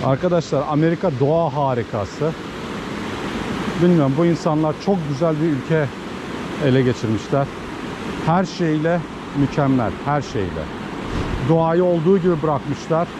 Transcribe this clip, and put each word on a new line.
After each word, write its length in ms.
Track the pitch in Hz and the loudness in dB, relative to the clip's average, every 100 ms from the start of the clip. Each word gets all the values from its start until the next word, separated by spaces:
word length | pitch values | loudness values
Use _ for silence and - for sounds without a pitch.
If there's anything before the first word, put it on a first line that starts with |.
| 131 | 2
Arkadaşlar, 580 | 135 180 170 - 143 139 | 2 2 0 2 -2 2
Amerika 440 | 147 160 170 190 131 | 2 2 2 0 2
doğa 360 | 139 165 165 139 | 2 4 2 0
harikası. 760 | 139 123 110 113 98 - 151 160 - - - - - - - - - - - - - - | 0 0 -2 -4 -4 -2 -4 -4 -10 -10 -8 -8 -8 -8 -8 -6 -6 -6 -6 -4 -4 2
Bilmiyorum, 320 | 175 170 135 135 | 4 6 4 4
bu 80 | 170 | 2
insanlar 500 | 156 175 151 156 147 - | 2 0 2 0 0 0
çok 120 | 196 151 | 0 0
güzel 260 | 135 170 156 | 0 0 2
bir 40 | 165 | 0
ülke 400 | 139 - 160 143 - - - - - - - 147 | 0 0 0 0 -4 -10 -10 -8 -8 -8 -2 4
ele 160 | 131 | 4
geçirmişler. 680 | 127 117 110 107 - 139 139 - - - - - - - 160 | 4 2 0 -2 0 0 0 -6 -10 -10 -10 -8 -8 -4 2
Her 200 | 170 185 | 2 2
şeyle 540 | - 170 156 160 170 156 - - 143 | -2 0 2 2 0 -2 -10 -6 0
mükemmel, 540 | 139 - 139 135 107 - 139 | 0 2 4 4 2 -2 -2
her 160 | 147 | -2
şeyle. 420 | 127 120 92 80 73 - - - - - - - 127 | -2 -4 -4 -4 -6 -8 -8 -8 -6 -4 -2 -2 2
Doğayı 340 | 165 165 165 | 4 4 4
olduğu 340 | 180 175 160 196 | 4 2 4 4
gibi 240 | 180 165 | 4 2
bırakmışlar. 640 | 156 143 143 139 - 160 170 - | 0 -2 -2 -6 0 0 0 -4